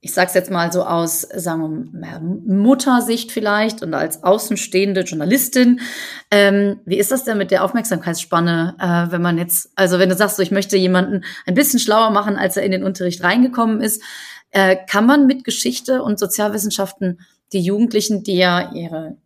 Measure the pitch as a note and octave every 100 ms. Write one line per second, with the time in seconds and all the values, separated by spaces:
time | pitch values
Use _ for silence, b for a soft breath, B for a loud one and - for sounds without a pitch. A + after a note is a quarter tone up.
0 | - - F3+ F#3 - F3+ E3+ F3+ - E3+
1 | E3 - - - E3+ D#3+ D#3+ D#3 D#3+ E3+
2 | E3 E3 D#3+ F#3+ - F#3+ G#3+ C#4 C4+ B3
3 | G#3+ A#3 - - G#3 G#3 A3 A3+ E3 D3+
4 | D#3 - F#3 G#3 A3 G#3 - F#3 G3 F#3+
5 | F3+ D#3 D#3 B3 - B3+ B3 B3 B B
6 | B B B G#3 G3+ G3+ G3+ G3 - F#3+
7 | G3+ C4 B3+ G#3+ G3 G3 C#4 B3+ A3 F3
8 | - E3 - E3+ E3+ E3 E3 - F#3 E3+
9 | E3+ F3 F3 E3 F3 - - - F#3 F3+
10 | F#3 F#3 G#3 G3+ F3+ G3 F#3+ G3 F#3 F3+
11 | F#3+ G3 B B - F3+ D4 A#3+ - G#3+
12 | A3+ G3+ G#3 G3+ G3 F#3+ G3+ F#3+ F#3+ F#3
13 | F3+ F3 F3 A3 B3+ B3 A#3 G#3+ G#3+ G#3
14 | B B B B _ G3 F#3+ F#3 F#3 G3+
15 | A3+ C#4+ C4+ B3 - - B3 B3 - B3+
16 | - G#3 G3+ - G#3 G#3 G3+ G3+ G3 -
17 | F#3+ F3 b b _ G3 F3 G3+ A#3+ A3
18 | G#3 G#3 - F3+ F3+ F3 F3+ - E3+ D#3+
19 | D#3+ -